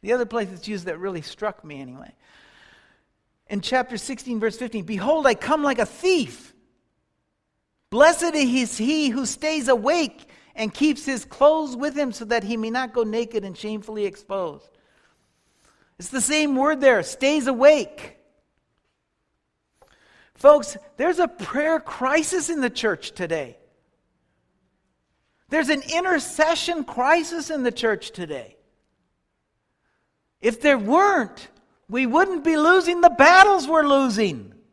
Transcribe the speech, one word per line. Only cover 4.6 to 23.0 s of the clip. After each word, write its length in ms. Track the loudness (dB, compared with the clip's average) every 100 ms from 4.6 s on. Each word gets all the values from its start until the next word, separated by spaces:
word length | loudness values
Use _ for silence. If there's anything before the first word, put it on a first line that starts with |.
| -10 -10
"Behold, 420 | -8 -6 0 2 2
I 80 |
come 280 | 0 -2 -2
like 160 | 0 -2
a 60 |
thief. 720 | -4 -2 0 0 -2 -10 -20 _ _ _ _ _ _ _ _ _ _ _ _ _ _
Blessed 440 | 4 4 4 -2
is 440 | 0 0 0 -2 -2
he 320 | -2 0 -2
who 160 | -2 -6
stays 420 | -6 -4 -4 0
awake 580 | 0 2 0 -2 -6 -20 -20 _
and 180 | -10 -10
keeps 320 | 0 0 0
his 220 | -4 -8 -8
clothes 500 | 2 4 4 -2 -6
with 180 | -6
him 180 | -4 -6
so 120 | -6
that 200 | -4 -4
he 120 | -2 -6
may 140 | -4
not 240 | -6 -4
go 80 | -4
naked 420 | -2 -2 -4 -6
and 140 | -8 -12
shamefully 480 | -10 -10 -10 -6 -6
exposed." 640 | -8 -10 -8 -6 -10 _ _ _ _ _ _ _ _ _ _ _ _ _ _
It's 100 | -10
the 140 | -4
same 340 | -2 0 0 0
word 240 | 0 4
there, 220 | 4 4
stays 440 | 0 -2 0 0 -2
awake. 680 | 4 6 6 0 -12 -20 _ _ _ _ _ _ _ _ _ _ _ _ _ _ _ _ _ _ _ _ _ _
Folks, 440 | _ 6 6 2 -14 -18 -4
there's 220 | -2 0
a 100 | -2
prayer 500 | -2 -8 -4 -2 -2
crisis 680 | -4 -6 -2 0 0 -4 -4
in 140 | -4
the 80 | -4
church 420 | -2 -4 -4